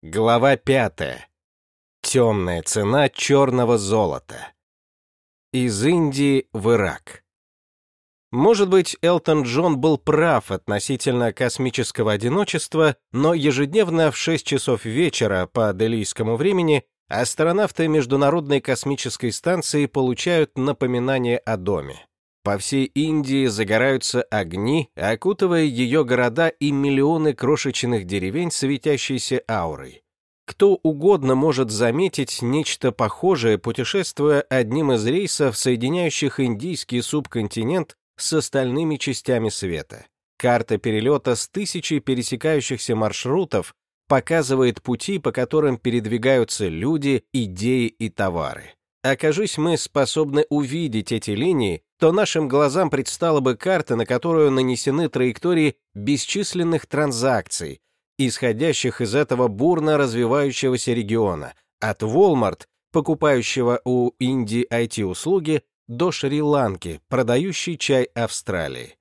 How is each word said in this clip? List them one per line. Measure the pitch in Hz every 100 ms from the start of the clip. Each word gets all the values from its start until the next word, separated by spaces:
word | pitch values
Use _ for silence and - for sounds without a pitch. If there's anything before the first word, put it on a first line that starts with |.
Глава | 80 92 110 117 135 135
пятая. | - 135 110 - 67 62 - _ _ _ _ _ _ _
Тёмная | - 131 117 104 87 85
цена | - 110 101 131 139
чёрного | - - 139 135 127 120 117
золота. | 98 110 95 67 _ - - _ _ _ _ _ _ _ _ _ _
Из | 131 123 101 131
Индии | 175 156 135 143 135 -
в | 107 101
Ирак. | 117 95 - - - _ _ _ _ _ _ _ _ _ _ _
Может | 120 170 220 196
быть, | 190 170 -
Элтон | 170 175 - 156
Джон | 127 120 175 139
был | 156 147
прав | - 147 165 131 -
относительно | 95 - 104 - 131 - 123 117
космического | - 123 - 127 127 117 - 107
одиночества, | 104 113 170 202 160 - 160 156 131 _
но | 120 151
ежедневно | 170 147 131 143 190 190 165 156
в | -
шесть | - 120 -
часов | 135 - 117 113
вечера | 113 175 - 110 95 90
по | 120 107
делийскому | 92 110 113 101 - 110 117
времени | 170 190 165 143 - _ _
астронавты | 107 123 - 160 180 208 - 160
Международной | 156 123 139 143 165 143 139
космической | - 127 143 139 123 - 120
станции | - 165 180 - 151 139
получают | 143 131 120 170 170 151 -
напоминание | 131 139 127 123 127 135 120 120
о | - 110
доме. | 90 92 69 67 - _ _ _
По | - 101
всей | - 139 135
Индии | 139 156 156 135 135 131
загораются | 104 104 110 131 135 - 123
огни, | - 107 87 90 107 156 135 -
окутывая | 92 113 185 196 190 170
её | 156 120 127 147 131
города | 123 123 120 165
и | - 143
миллионы | 139 139 139 143 165 156
крошечных | 135 131 151 139 123 120 113 90
деревень | 98 92 127 175
светящейся | - 135 139 156 139 - 131 - 127 -
аурой. | 110 85 71 67 - _ _ _ _ -
Кто | - 202 185
угодно | 160 147 170 190 131 131
может | 156 131 123
заметить | 104 120 131 185 - 131 -
нечто | 120 143 151 - 131
похожее, | - 110 - 180 170 117 104
путешествуя | - 117 123 196 175 - 147 143
одним | - 131 110 131 147
из | 120 107
рейсов, | 165 196 - 139 113
соединяющих | 131 123 123 175 170 - 143 -
индийский | 131 107 160 165 - 120
субконтинент | 120 151 135 120 104 - 113 185 - - _ -
с | -
остальными | 160 - 143 131 135 160 147
частями | - 123 - 123 110
света. | - 95 80 71 - - _ _ _
Карта | 123 120 113 107
перелёта | 120 107 117 147 131 117
с | -
тысячей | 190 202 175 - 151
пересекающихся | - 127 120 123 156 156 123 127 - 110
маршрутов | 110 - 123 160 185 104 87 _ _ _ _
показывает | 131 - 165 131 135 123 113
пути, | - 120 - 196
по | 131
которым | 120 123 156 151 123
передвигаются | 127 120 107 113 123 131 113 - 98
люди, | 80 117 160 139 131 _
идеи | 131 110 90 113 127 117
и | _ 113
товары. | - 98 85 69 - - _ _ _
Окажись | 131 135 156 151 214 -
мы | 160 160
способны | - 147 131 - 151 143 151
увидеть | 147 135 151 160 110 -
эти | 113 -
линии, | 101 160 165 107 82 _ _
то | 160
нашим | 180 202 - 151
глазам | 139 147 147 170
предстала | 139 - - 170 151
бы | 131 117
карта, | 185 185 147 117
на | 110
которую | 123 170 165 147
нанесены | 131 127 120 - 139 165
траектории | 135 127 117 175 175 151 - _
бесчисленных | 101 104 143 - 196 202 180 170 160 -
транзакций, | 135 151 120 131 117 - - 80 67 _ _ _ -
исходящих | 131 - 127 110 160 139 127 -
из | 117 127
этого | 147 123 123
бурно | 101 151 170 156 151
развивающегося | 135 117 117 139 143 123 131 127 -
региона, | 120 104 113 104 82 67 - _ _
от | 107 104
Walmart, | 107 131 202 139 104 85 - _ _
покупающего | 165 147 151 151 131 117 - 120 120 -
у | 127 123 _
Индии | 127 131 110 117 120
I | 120 117
T-услуги, | - 98 90 151 190 156 151 _ _ -
до | 120 180
Шри-Ланки, | 156 139 147 147 147 120 95 87 78 _
продающей | 123 117 120 190 170 - 165
чай | - 135 123 -
Австралии. | 113 - - 92 73 64 60 _